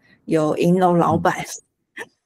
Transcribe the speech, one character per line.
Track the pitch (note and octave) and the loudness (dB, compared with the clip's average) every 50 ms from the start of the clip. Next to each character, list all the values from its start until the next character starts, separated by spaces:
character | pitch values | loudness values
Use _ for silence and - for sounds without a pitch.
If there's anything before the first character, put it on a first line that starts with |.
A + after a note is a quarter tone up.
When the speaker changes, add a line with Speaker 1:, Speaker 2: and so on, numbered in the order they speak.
| _ _ _ _ - | _ _ _ _ -6
Speaker 1:
有 | - E3 D#3 D#3 D3+ - | -2 -2 0 0 0 0
银 | - - F3 F3+ F#3 | 0 2 2 2 2
楼 | F#3 F3 F3 | 2 2 2
老 | E3+ - - D#3+ | 2 2 2 0
板， | D#3+ E3+ - - - - - - - _ _ _ _ _ _ - | 0 0 -2 -2 -2 -8 -12 -14 -18 _ _ _ _ _ _ -18
Speaker 2:
嗯。 | - - _ _ _ _ | -18 -18 _ _ _ _